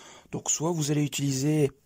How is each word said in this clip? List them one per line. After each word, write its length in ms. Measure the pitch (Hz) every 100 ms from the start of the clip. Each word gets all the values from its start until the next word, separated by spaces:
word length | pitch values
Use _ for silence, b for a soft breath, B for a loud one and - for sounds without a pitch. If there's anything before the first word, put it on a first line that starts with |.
| B B B
Donc 180 | 127 -
soit 200 | - 156
vous 200 | 170 143
allez 120 | 147
utiliser 680 | 147 - 143 131 143 151 139 -